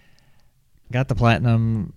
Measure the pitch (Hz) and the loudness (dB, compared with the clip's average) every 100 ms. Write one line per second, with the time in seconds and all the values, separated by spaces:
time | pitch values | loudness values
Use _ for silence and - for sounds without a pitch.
0 | _ _ _ _ _ _ _ _ - 123 | _ _ _ _ _ _ _ _ -8 -4
1 | 131 120 117 113 120 113 113 113 - | -2 0 2 2 2 0 0 -2 -6